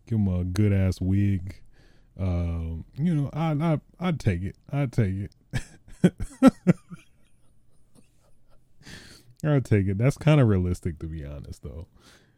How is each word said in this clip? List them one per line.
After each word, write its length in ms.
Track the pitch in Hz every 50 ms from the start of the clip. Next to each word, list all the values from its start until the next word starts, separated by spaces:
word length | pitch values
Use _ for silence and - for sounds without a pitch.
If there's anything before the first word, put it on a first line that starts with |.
| _
give 120 | - 117 110
him 100 | 101 95
a 160 | 90 90 90
good 280 | 90 90 104 107 104 98
ass 280 | 98 95 92 90 -
wig. 600 | 92 92 95 98 101 101 98 92 92 95 - - - - - - - - - - _ _ _ -
Um, 640 | 92 92 87 87 85 85 85 82 82 82 82 82 - - -
you 180 | - 151 180 165
know, 180 | 147 143 - -
I, 180 | 147 165 165 151
I, 280 | 143 160 170 156 - - _ _ _
I'd 220 | 180 185 165 -
take 220 | - 110 90 85 95
it. 140 | 95 - - _ -
I'd 220 | - 139 143 120 -
take 220 | - 110 92 95
it. 200 | 98 101 - - _ _ _ -
<laughs> 600 | 120 - - - - _ - - - - - - - - - 269 - 262 262 - - - 185 - - - _ 175 - - _ _ _ _ _ - _ _ - _ - _ - - - - _ _ - - _ _ _ _ _ - - - - - - - _ - - - - - - - - - - _ - - _ -
I'd 200 | 151 147 139 123
take 240 | - 110 101 95 98
it. 100 | 98 98
That's 180 | 117 139 -
kinda 280 | - - 151 156 147 127
realistic, 560 | 110 101 92 90 90 90 - - 92 78 76
to 60 | 82
be 180 | 80 80 80 71
honest, 380 | 71 71 71 - - 82 - -
though. 260 | 71 - 82 - - _ _ _ - - _ _ _ _